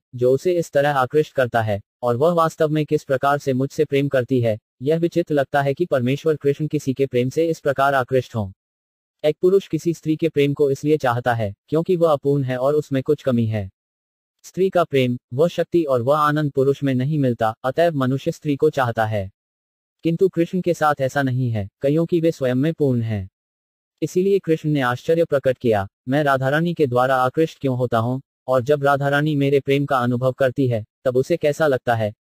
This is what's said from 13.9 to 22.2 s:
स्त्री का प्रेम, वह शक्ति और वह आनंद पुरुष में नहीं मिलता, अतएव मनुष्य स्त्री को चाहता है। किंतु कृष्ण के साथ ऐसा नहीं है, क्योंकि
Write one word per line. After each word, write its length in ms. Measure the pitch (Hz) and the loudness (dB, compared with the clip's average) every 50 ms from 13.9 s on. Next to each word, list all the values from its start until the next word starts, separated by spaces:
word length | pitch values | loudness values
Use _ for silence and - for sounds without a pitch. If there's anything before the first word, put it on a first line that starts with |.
| _ _ _ _ _ _ _ _ _ _ | _ _ _ _ _ _ _ _ _ _
स्त्री 280 | - - - 175 190 190 | -20 -10 -4 -2 0 2
का 140 | - 180 165 | 2 0 0
प्रेम, 340 | - 143 135 127 123 123 - - _ 120 | 2 2 0 2 0 -2 -4 -8 _ -2
वह 140 | 131 165 175 | 0 0 0
शक्ति 360 | - 175 165 - - 175 160 | 0 -2 -2 0 0 0 2
और 180 | 139 131 123 | 2 0 0
वह 160 | 117 135 147 156 | 2 2 2 2
आनंद 340 | 151 147 147 151 151 143 | 2 2 2 0 -2 0
पुरुष 300 | - 139 131 139 139 - | 0 0 2 2 0 0
में 120 | 139 135 131 | -2 -2 0
नहीं 240 | 127 131 147 156 147 | 0 0 0 0 0
मिलता, 360 | 135 127 117 - 113 110 113 - - | 0 0 0 0 -2 -2 -2 -4 -6
अतएव 320 | 131 - 156 170 175 156 | -4 0 0 0 0 0
मनुष्य 360 | 139 131 127 139 131 - 170 | 0 -2 -2 -2 -2 -4 -6
स्त्री 240 | 160 - - 151 139 | -8 -6 -4 -6 -2
को 140 | - 156 156 | 0 0 0
चाहता 360 | - 139 127 117 113 113 110 | 2 0 -2 -2 0 -2 -2
है। 240 | 107 110 101 95 95 - _ _ _ _ _ _ _ _ _ _ _ _ _ | -2 -2 -4 -6 -8 -12 _ _ _ _ _ _ _ _ _ _ _ _ _
किंतु 260 | - 165 165 - 196 180 | -4 -2 0 2 0 0
कृष्ण 320 | - 170 170 - - 180 | 2 0 -2 -2 -4 -2
के 140 | - 175 160 | -2 -2 -2
साथ 200 | - 156 151 147 - | 0 0 0 0 0
ऐसा 220 | 135 127 - 143 | -2 -2 -2 -2
नहीं 280 | 139 131 123 131 127 120 | -2 0 -2 -2 -2 -2
है, 180 | 113 107 98 104 - _ | -2 -4 -6 -8 -8 _
क्योंकि 400 | - 139 147 160 170 - 180 170 | -2 0 0 0 0 0 0 0